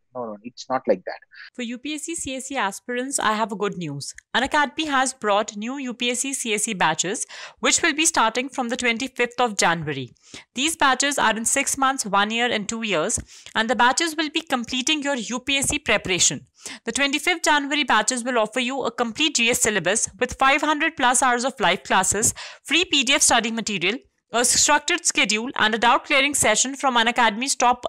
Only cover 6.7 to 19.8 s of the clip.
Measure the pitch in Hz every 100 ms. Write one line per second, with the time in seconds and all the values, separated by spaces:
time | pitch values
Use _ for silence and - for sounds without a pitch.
6.7 | 190 170 160 170 247 - - - - 277
7.7 | - 339 294 320 - 226 247 262 - 233
8.7 | 254 247 233 262 - 240 - 247 196 185
9.7 | 165 156 139 123 - _ - - - 294
10.7 | - 277 254 285 277 220 214 226 277 269
11.7 | - 262 269 202 196 208 233 240 214 196
12.7 | 226 220 165 175 - - - - 214 226
13.7 | 226 240 254 330 311 302 320 311 254 226
14.7 | 254 262 302 277 277 185 247 247 277 262
15.7 | 196 - 208 180 175 - 143 - _ -
16.7 | - - 233 277 294 349 339 330 294 277
17.7 | 294 277 220 214 254 233 247 214 254 247
18.7 | 277 - - 240 214 311 277 233 240 226
19.7 | 208